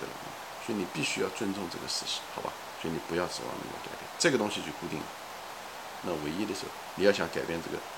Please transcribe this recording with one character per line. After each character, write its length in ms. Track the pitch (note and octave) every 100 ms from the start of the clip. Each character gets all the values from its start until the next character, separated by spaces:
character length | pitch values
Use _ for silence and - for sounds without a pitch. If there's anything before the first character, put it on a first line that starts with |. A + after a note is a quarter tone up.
得 60 | -
了 40 | - -
吗？ 80 | - - - -
所 80 |
以 40 | G#2+
你 80 | F2
必 120 | D#3
须 180 | D3 -
要 80 | F#2 -
尊 160 | G2+
重 160 | G2 F2
这 60 | -
个 100 | -
事 180 | - -
实， 140 | - -
好 80 | -
吧？ 100 | - - - -
所 80 | E2
以 40 |
你 60 | D#2+ -
不 80 | E2+
要 100 | F2
指 140 | - A#1+
望 40 |
能 140 | - -
够 80 | - -
改 40 |
变， 80 | - - -
这 140 | E3+
个 60 | B2+
东 120 | G#2
西 80 | -
就 60 | D#2+ -
固 60 | E2
定 80 | D#2
了。 80 | - - - - - - - - - -
那 100 | G2 D#2+ D2
唯 60 |
一 140 | F2 G#2
的 80 |
时 80 | G2 -
候， 60 | - - -
你 100 | G2+
要 60 |
想 160 | G2 E2+
改 120 | -
变 200 | - E2+
这 80 | E2
个， 80 | E2+ -